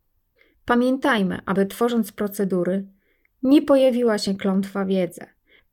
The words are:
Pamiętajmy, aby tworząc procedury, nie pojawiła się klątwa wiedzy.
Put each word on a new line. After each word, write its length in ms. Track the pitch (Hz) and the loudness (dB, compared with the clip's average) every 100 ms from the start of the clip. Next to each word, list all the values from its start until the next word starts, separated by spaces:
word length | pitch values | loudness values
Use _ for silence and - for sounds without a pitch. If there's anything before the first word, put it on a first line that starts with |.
| _ _ _ _ _ _ - | _ _ _ _ _ _ -2
Pamiętajmy, 720 | 240 254 269 285 226 185 180 - | 0 2 0 0 0 -2 -4 -4
aby 200 | 190 196 | -2 -2
tworząc 460 | - 240 233 220 | -2 -2 -2 -4
procedury, 760 | - 202 202 190 185 175 196 196 _ _ _ _ - | -6 -8 -4 -4 -2 -2 -4 -6 _ _ _ _ -6
nie 180 | 254 302 | 4 4
pojawiła 560 | 294 277 262 240 240 208 | 6 4 4 2 0 0
się 180 | 202 196 | -2 -2
klątwa 500 | 196 190 196 202 190 | 0 0 -2 -4 -2
wiedzy. 400 | 190 170 - - _ _ _ _ | -2 -2 -6 -20 _ _ _ _